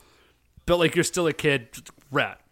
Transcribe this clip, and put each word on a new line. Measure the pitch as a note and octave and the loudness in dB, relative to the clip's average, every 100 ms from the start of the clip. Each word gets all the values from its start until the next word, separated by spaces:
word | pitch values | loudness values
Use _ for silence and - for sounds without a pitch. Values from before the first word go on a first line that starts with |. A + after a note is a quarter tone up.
| _ _ _ _ _ - - | _ _ _ _ _ -12 -2
But, | F3 | 2
like, | D#3+ | 2
you're | F3 | 2
still | D#3 F#3 E3 | 0 0 -2
a | |
kid. | C#3+ D3+ C#3 A2+ - - - _ | 0 0 0 -4 -16 -20 -20 _
Rat. | C3+ G#2+ F#2+ _ | -2 -2 -6 _